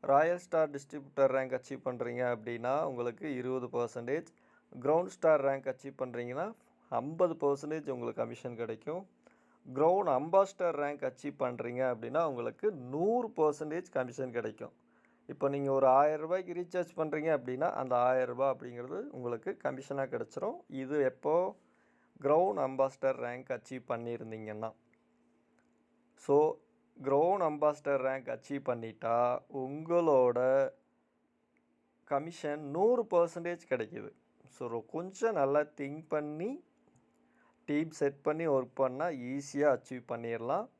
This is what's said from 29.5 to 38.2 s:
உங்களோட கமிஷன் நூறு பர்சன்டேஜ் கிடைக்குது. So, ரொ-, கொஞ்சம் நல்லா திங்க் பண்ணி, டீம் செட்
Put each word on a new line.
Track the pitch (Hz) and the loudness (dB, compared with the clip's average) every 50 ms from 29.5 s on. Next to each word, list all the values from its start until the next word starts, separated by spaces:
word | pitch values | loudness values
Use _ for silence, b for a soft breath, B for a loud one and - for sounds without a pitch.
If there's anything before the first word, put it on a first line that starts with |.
| - | -8
உங்களோட | 139 131 131 139 151 160 160 170 175 170 160 147 131 127 123 120 120 127 131 131 135 135 135 - _ _ _ _ _ _ _ _ _ _ _ _ _ _ _ _ _ _ _ _ _ _ _ _ _ _ | -8 -6 -6 -6 -8 -4 2 2 4 4 6 6 6 6 6 4 4 2 4 4 4 2 0 -2 _ _ _ _ _ _ _ _ _ _ _ _ _ _ _ _ _ _ _ _ _ _ _ _ _ _
கமிஷன் | - 143 139 147 165 170 - - 151 147 151 | -2 -2 -2 -2 -4 -12 -8 -6 -6 -6 -6
நூறு | 156 139 139 165 190 226 247 247 226 208 | -8 -6 -2 2 4 4 4 2 2 2
பர்சன்டேஜ் | 175 175 170 165 - 180 165 175 175 170 - _ | 4 4 4 2 0 -6 -6 -6 -8 -8 -4 _
கிடைக்குது. | 135 123 113 104 - - 104 107 - _ _ _ _ _ _ - | -2 -2 -2 -6 -8 -12 -12 -12 -16 _ _ _ _ _ _ -20
So, | _ - 131 120 117 117 | _ -12 -10 -6 -6 -6
ரொ-, | 110 | -8
கொஞ்சம் | - - 156 175 185 190 - 214 226 214 | -6 -8 -8 -8 -8 -8 -2 -2 0 2
நல்லா | 170 139 135 143 147 | 2 2 4 4 2
திங்க் | 151 151 _ - 147 139 143 156 160 - | 0 0 _ -10 -10 -8 -8 -12 -8 -4
பண்ணி, | - 151 147 147 151 156 170 220 277 349 - _ _ _ _ _ _ _ _ _ _ b b b b b b b b b _ | -4 -4 -4 -4 -8 -6 -6 -6 -6 -8 -14 _ _ _ _ _ _ _ _ _ _ b b b b b b b b b _
டீம் | - 147 147 160 156 | -2 0 0 0 -2
செட் | 156 - 151 139 139 139 | -2 0 0 0 0 -2